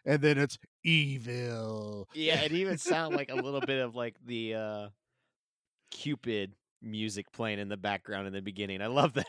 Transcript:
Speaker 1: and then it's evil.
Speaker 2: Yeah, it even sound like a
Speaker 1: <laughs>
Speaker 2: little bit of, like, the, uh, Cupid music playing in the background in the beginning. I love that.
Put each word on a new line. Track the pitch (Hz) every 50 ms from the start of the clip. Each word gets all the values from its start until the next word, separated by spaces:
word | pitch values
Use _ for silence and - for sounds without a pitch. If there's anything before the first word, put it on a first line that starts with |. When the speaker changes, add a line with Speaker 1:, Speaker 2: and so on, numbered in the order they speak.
| -
Speaker 1:
and | - 147 147
then | 143 147 147 139
it's | 143 135 - - - - _ _ -
evil. | 165 160 156 147 139 135 127 113 123 123 123 120 120 117 113 113 110 110 107 107 107 104 104 95 -
Speaker 2:
Yeah, | - 156 156 160 160 147
it | 156 151
even | 160 180 190 190 180 147
sound | - 349 320 320 160 156 359
like | - 143 -
a | 135
Speaker 1:
<laughs> |
Speaker 2:
little | - 127 139 139 135
bit | - 139 135 131
of, | 127 117 113
like, | 123 120 117 - _ 123
the, | 120 120 113 113 110 110
uh, | 110 110 107 107 104 104 101 - _ _ _ _ _ _ _ _ _ _ _ _ _ _ _ _ _ _ -
Cupid | - - - 147 143 - - 120 110 104 98 95 - _ _ _ _ -
music | 113 113 107 107 110 110 98 104 98 _
playing | - - 113 110 104 101
in | 104 98
the | 107
background | 95 90 101 101 95 - 104 104 98 98 98
in |
the | 98 98
beginning. | 95 104 95 104 101 98 95 95
I | 101 113
love | 127 143 139 156 -
that. | 139 -